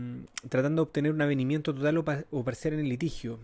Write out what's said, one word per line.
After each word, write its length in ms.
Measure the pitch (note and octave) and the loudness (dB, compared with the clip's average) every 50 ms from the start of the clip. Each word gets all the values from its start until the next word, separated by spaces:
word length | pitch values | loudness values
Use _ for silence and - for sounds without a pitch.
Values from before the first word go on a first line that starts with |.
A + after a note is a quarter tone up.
| B2 A#2+ B2 B2+ - - - - - C3 | -6 -6 -8 -10 -12 -12 -14 -14 -8 0
tratando 340 | - C3 C3 C#3+ D#3 D#3+ | 0 2 2 4 2 2
de 60 | D#3 D3+ | 2 2
obtener 240 | - D3+ C#3+ D3+ | 0 2 2 2
un 100 | D#3 D#3 | 2 2
avenimiento 520 | D3 D3 C#3+ C3+ B2+ C3 D3+ D#3 D3 D#3+ C#3 | 2 2 2 2 2 2 0 0 0 -2 -2
total 240 | C3+ C#3 D3 D#3+ E3 | 2 2 2 2 2
o 60 | D#3 | 2
pa-, 200 | D#3 C#3+ C#3+ - - | 0 -2 -4 -4 -4
o 140 | D3+ C#3 A#2 | -4 -2 -2
parcial 300 | B2+ A#2+ - - D#3 D3+ | -2 -4 -2 -2 -2 0
en 60 | D3+ | 0
el 80 | D3+ C3+ | 0 0
litigio, 500 | B2 B2 E3+ D#3 - - - A#2 A#2 A2+ | 0 0 0 -2 -2 -4 -6 -8 -8 -8